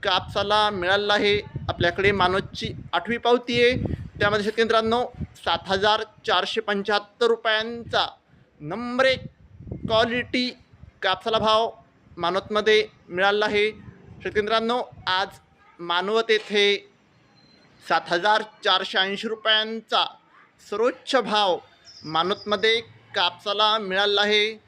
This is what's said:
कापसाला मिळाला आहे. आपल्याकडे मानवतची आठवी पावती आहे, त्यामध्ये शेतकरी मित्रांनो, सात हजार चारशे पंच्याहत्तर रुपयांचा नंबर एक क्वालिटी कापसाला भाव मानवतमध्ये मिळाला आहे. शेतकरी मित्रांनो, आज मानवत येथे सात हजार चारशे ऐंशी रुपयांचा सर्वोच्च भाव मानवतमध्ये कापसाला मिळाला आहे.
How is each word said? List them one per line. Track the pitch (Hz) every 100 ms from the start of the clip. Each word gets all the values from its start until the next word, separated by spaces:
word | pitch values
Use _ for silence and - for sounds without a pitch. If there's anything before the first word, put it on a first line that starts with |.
कापसाला | 202 185 - 180 202 214 208
मिळाला | 202 175 202 208
आहे. | 208 202 208 - - -
आपल्याकडे | 170 170 170 196
मानवतची | 202 180 190 190 - 220 - -
आठवी | 175 175 233
पावती | 233 240 247 240
आहे, | 240 262 - - - -
त्यामध्ये | 208 208
शेतकरी | 202 214
मित्रांनो, | 226 226 220 233 240 - - -
सात | - 170 -
हजार | 196 208 214 220 _ -
चारशे | 185 190 -
पंच्याहत्तर | 214 202 196 208 208 _ 233
रुपयांचा | 226 226 214 226 233 226 226 170 - _ _ _ _
नंबर | 147 196 240 247
एक | 262 254 - _ - - - - -
क्वालिटी | 220 233 247 240 254 247 - _ _ - _
कापसाला | 196 185 226 220
भाव | 214 220 226 - _ _ _ -
मानवतमध्ये | 170 185 190 214 214 214 214 _ _
मिळाला | 180 196 208 208
आहे. | 208 214
शेतकरी | 214 - - - - 190 202
मित्रांनो, | 208 226 226 247 - - -
आज | 185 196 - _ _ _ _
मानवत | 170 175 190 220 226
येथे | 214 214 208 202 202 - _ _ _ _ _ _ _ _ _
सात | - 170 -
हजार | 175 202 214 214 -
चारशे | 208 185 190 214
ऐंशी | 190 196 220
रुपयांचा | 220 220 214 214 226 220 214 165 - _ _ _ _ -
सर्वोच्च | 208 240 - - 262
भाव | 226 214 202 165 - _ - -
मानवतमध्ये | 151 160 175 202 208 208 220 226 226 - _
कापसाला | 202 175 175 208 202 208 220
मिळाला | 196 190 208 202
आहे. | 208 214 214 220